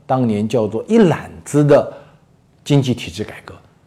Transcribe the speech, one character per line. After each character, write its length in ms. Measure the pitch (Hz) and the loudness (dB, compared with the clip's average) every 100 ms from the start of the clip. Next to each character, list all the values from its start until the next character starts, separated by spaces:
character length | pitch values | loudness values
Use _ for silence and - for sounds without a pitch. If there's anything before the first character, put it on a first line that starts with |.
当 220 | - 131 120 | -4 -2 0
年 220 | 104 107 | -2 -2
叫 180 | 123 107 | -2 -2
做 160 | 107 - | -4 0
“一 100 | 226 | 2
揽 320 | 185 127 - 85 | 2 0 -8 -18
子” 180 | - 147 | -4 0
的 280 | 147 143 - - - _ _ _ _ _ | 4 4 2 -6 -20 _ _ _ _ _
经 180 | - 143 | 0 0
济 100 | 127 | 0
体 200 | 120 - | -2 -6
制 100 | 82 | -12
改 180 | 104 - | -12 -14
革。 100 | - - _ _ | -20 -20 _ _